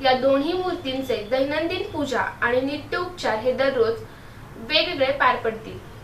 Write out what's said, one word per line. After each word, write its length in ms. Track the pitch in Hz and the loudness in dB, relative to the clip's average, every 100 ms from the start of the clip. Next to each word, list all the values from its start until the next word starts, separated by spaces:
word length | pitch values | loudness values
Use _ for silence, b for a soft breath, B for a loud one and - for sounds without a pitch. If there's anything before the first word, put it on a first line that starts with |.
या 80 | 262 | 2
दोन्ही 400 | 254 269 277 302 | 4 6 4 4
मूर्तींचे 760 | 359 359 - 269 262 262 214 202 | 0 0 -2 -4 -4 -2 -2 0
दैनंदिन 600 | 262 277 302 339 370 - | 0 2 0 0 -2 -4
पूजा 300 | 320 277 226 | -4 -2 0
आणि 400 | - - 240 247 | -2 -2 0 2
नित्योपचार 800 | 269 294 - 349 349 - 254 220 | 2 -2 -4 -4 -4 -4 -2 0
हे 140 | 247 | 0
दररोज 480 | 254 269 254 220 226 - B B B B - | 2 2 4 2 0 -6 B B B B -14
वेगवेगळे 560 | 226 302 339 294 262 | 0 2 2 2 0
पार 240 | 277 254 226 | 4 2 2
पडतील. 640 | 233 208 - 180 - - | 0 -4 -6 -14 -14 -16